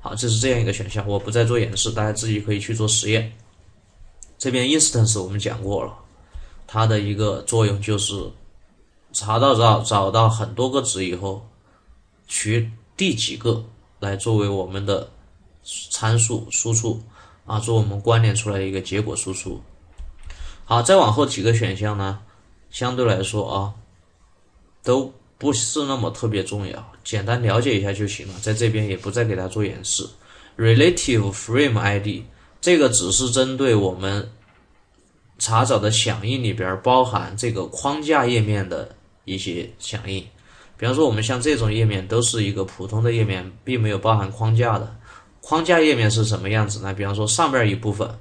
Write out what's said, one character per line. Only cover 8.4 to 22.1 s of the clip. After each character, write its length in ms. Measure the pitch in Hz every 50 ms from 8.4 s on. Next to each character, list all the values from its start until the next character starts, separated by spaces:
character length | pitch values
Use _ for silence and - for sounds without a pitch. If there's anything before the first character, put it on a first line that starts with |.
| - - _ - _ _ _ _ _ _ _ _ _ _ -
查 260 | - 104 104 110 113
到， 160 | 131 139 131
找， 260 | 113 117 113 107 101 110
找 280 | - 110 101 98 95
到 180 | 95 110 113 110
很 240 | 113 - 107 - -
多 140 | 98 123 131
个 120 | 131 139 123
值 220 | - - 95 95
以 100 | 90 87
后， 320 | 90 98 98 98 101 - - _ _ _ _ _ _ _ _ - _ _ _ _ _ _
取 420 | - - - - 107 110 117 113 - - - _ _ _
第 180 | - 196 190 139
几 220 | 113 - - -
个 260 | - - 117 107 110 - - - - _ _ _ _
来 160 | - 98 98
作 200 | 95 - 113 113
为 120 | 107 101 101
我 160 | 101 98 92
们 200 | 90 95 98 101
的 240 | 98 98 80 - - - - - _ _ _ _ _ _ - _ - - - - -
参 280 | - - - 113 117 117
数 300 | 113 - 123 - - -
输 220 | - - - 117 113
出 280 | 104 - 117 - 113 - - - - - - - _ _
啊， 160 | - 110 107
做 160 | - 117 117
我 60 | 113 104
们 180 | 104 101 101
关 200 | 101 117 113 117
联 140 | 117 110 101
出 140 | 107 - 107
来 100 | 101 98
的 60 | 95
一 80 | 95 95
个 80 | 95
结 200 | 90 - 98 101
果 140 | 107 - 73
输 180 | 87 - 95 95
出。 280 | - - 95 85 - - - - - - - - _ - - - - - - - - - - - - -
好， 160 | - 110 120
再 160 | 120 117 190
往 160 | 196 156 107 107
后 140 | 127 147
几 160 | 127 - - 92
个 100 | 113 117
选 240 | 110 113 90 95
项 220 | 95 107 107 104 101
呢， 200 | 98 98